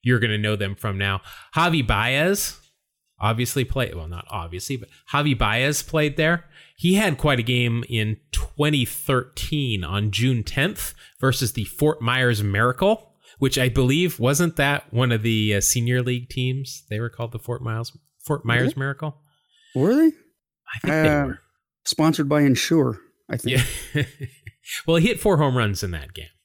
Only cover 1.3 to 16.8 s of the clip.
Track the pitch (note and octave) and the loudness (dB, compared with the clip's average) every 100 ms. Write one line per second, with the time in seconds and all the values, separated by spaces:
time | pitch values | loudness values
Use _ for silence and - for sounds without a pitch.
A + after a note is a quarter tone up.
1.3 | - - - F3 E3 A2 G#2 A2+ C3+ E3+ | -20 -6 0 2 2 2 2 2 2 0
2.3 | G3 - - _ _ _ _ _ _ G#2 | 0 -4 -10 _ _ _ _ _ _ -2
3.3 | A2+ A#2+ - B2+ C3+ A#2+ - D#2+ F2 - | 0 -2 -2 -2 -2 -4 -6 -10 -12 -10
4.3 | G#2 E2+ F2+ - C3 - _ _ C#3+ D3+ | -10 -10 -12 -10 -10 -10 _ _ -2 0
5.3 | A#2+ G#2+ A2+ C3+ D3 - D#3+ D3+ C#3+ D#3 | 0 0 0 0 -2 -2 0 0 0 0
6.3 | E3+ - - - _ E3+ F#3+ G#3+ C#3 D3+ | 0 -4 -20 -20 _ 2 4 2 0 0
7.3 | B2+ A#2 B2 A#2+ A#2 - A#2 G#2+ A2 _ | 0 0 0 0 -2 -4 -2 -2 -4 _
8.3 | - - - D3+ D3+ A#2 - - B2+ - | -4 -4 -2 0 2 -2 -4 -2 -2 -2
9.3 | - - D3+ C3+ G#2 E2 G2 G#2+ F#2+ B2+ | -10 -4 -4 -2 -4 -2 -2 -2 0 0
10.3 | A#2+ G2+ - D#3 G#3 - - - _ C3 | 0 -2 -2 -2 -4 -12 -12 -20 _ -2
11.3 | C3 B2+ - G2+ - D3+ - A#2 B2+ B2+ | 0 -2 -4 -8 0 0 0 -2 0 2
12.3 | G#2+ G#2 G2+ A#2+ B2+ F#3+ A3+ _ _ _ | 2 0 2 0 2 2 2 _ _ _
13.3 | - C3+ C3+ B2+ C3 B2+ D3 F3 - A#2 | -2 0 2 2 2 2 4 2 0 0
14.3 | C#3+ F3 D#3+ C#3 C#3+ - A2+ B2+ A2+ A2+ | 2 0 2 0 0 -2 0 2 2 2
15.3 | A2 G#2+ G2+ F#2+ B2+ A#2 B2+ B2 B2 B2 | 2 2 2 2 0 0 0 0 -4 -6
16.3 | - B2+ C3 C3 - | -4 -2 -4 -8 -14